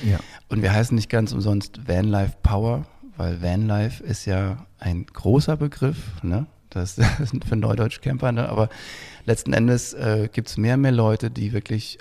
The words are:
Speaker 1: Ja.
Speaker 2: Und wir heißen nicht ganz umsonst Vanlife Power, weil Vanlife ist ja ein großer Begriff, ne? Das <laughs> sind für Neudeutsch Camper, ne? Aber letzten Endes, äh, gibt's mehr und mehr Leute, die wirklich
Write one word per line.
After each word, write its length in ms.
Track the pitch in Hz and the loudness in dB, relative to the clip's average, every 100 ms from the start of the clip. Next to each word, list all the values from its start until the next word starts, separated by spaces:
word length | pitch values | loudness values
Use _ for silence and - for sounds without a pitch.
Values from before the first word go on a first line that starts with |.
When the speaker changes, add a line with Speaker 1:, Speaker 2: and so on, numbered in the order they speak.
Speaker 1:
Ja. 140 | 107 98 - - - | 0 0 -2 -20 -6
Speaker 2:
Und 120 | 107 | 0
wir 120 | 98 | 2
heißen 220 | 104 120 117 | 2 2 2
nicht 140 | 104 | 2
ganz 220 | 117 107 | 0 0
umsonst 560 | 120 104 101 - - 117 | 0 0 0 -2 -12 -2
Vanlife 500 | 90 104 104 98 - | 0 2 2 0 2
Power, 440 | - 101 113 120 156 - 269 180 | 2 2 0 -2 -6 -14 -18 -6
weil 240 | 87 87 | -4 -2
Vanlife 640 | 87 92 110 104 110 - | -2 0 2 0 0 -4
ist 220 | - 98 - | -6 -6 -2
ja 320 | 95 98 117 - - | -2 -2 -4 -10 -8
ein 260 | - 87 - | -4 -4 -6
großer 520 | - 90 135 156 156 | -4 4 4 4 0
Begriff, 680 | 147 - 131 160 - - | -2 -2 -2 -2 -10 -6
ne? 240 | - 95 151 - _ | -2 -2 -4 -10 _
Das 260 | 92 92 - | -6 -6 2
<laughs> 240 | 117 - | 2 2
sind 260 | 113 123 - | -2 -4 -2
für 120 | 113 | 0
Neudeutsch 440 | 107 110 113 - | 0 0 0 -2
Camper, 300 | 139 127 131 | -4 -2 0
ne? 180 | 117 - | 0 -2
Aber 200 | 107 107 - - - - - - | 2 0 0 -16 -16 -18 -10 -2
letzten 280 | 113 - | 0 2
Endes, 400 | - 117 120 - | 4 4 2 0
äh, 360 | - 113 107 107 | -4 0 0 0
gibt's 260 | - 113 - | -2 -4 0
mehr 180 | 113 131 | 2 4
und 60 | |
mehr 120 | 135 | 4
Leute, 360 | 120 110 110 117 | 4 4 2 -2
die 220 | 120 104 | -4 -4
wirklich 460 | 104 - 110 - - | -4 -4 -6 -6 -12